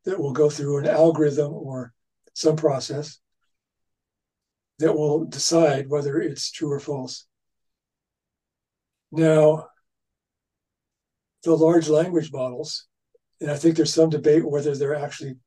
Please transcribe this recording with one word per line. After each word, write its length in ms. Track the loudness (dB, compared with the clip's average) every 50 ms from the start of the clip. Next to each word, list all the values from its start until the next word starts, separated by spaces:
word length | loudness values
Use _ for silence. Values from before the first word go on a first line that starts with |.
| _
that 140 | -6 -6 -4
will 140 | -4 -4 0
go 160 | 0 0 0
through 300 | 0 -2 -4 -4 -4 -2
an 80 | 0
algorithm 640 | 0 2 4 4 4 4 2 0 0 0 0 -2 -4 -6
or 400 | -10 -12 -10 -10 -12 -12 -14 _ _ _ _ _ _ _ _ _
some 220 | -2 0 0 2
process 640 | 2 0 0 0 -2 -4 -8 -8 -10 -10 -12 -16 _ _ _ _ _ _ _ _ _ _ _ _ _ _ _ _ _ _ _ _ _ _ _ _ _ _ _ _ _ _ _ _ -2
that 140 | 0 0 0
will 320 | 0 0 0 0 -2 -4
decide 640 | -6 -8 -6 -2 0 2 4 4 4 2 0 -2 -4
whether 300 | -4 -4 -2 -2 -4 -4
it's 320 | -4 -4 -6 -8 -10 -12
true 200 | -10 -8 -6 -6
or 80 | -6 -6
false. 460 | -6 -8 -8 -8 -10 -12 -14 -16 -20 _ _ _ _ _ _ _ _ _ _ _ _ _ _ _ _ _ _ _ _ _ _ _ _ _ _ _ _ _ _ _ _ _ _ _ _ _
Now, 560 | -2 2 4 4 6 6 6 6 4 2 -4 -14 _ _ _ _ _ _ _ _ _ _ _ _ _ _ _ _ _ _ _ _ _ _ _ _ _ _ _ _ _ _ _ _ _ _ 0
the 120 | 0 2
large 340 | 4 4 4 4 4 2 4
language 420 | 2 2 2 0 -2 -2 -4 -4
models, 560 | -6 -8 -8 -8 -8 -10 -12 -12 -12 -14 -16 _ _ _ _ _ _ _ _ _ _ _
and 100 | -8 -6
I 60 | -4
think 180 | 0 2 2 4
there's 180 | 2 0 2 4
some 160 | 4 4 4
debate 380 | 2 2 2 4 4 4 2
whether 280 | 0 -2 -2 -2 -2 -2
they're 200 | -2 -4 -4 -4
actually 400 | -4 -6 -8 -10 -12 -14 -14 -14 -16 _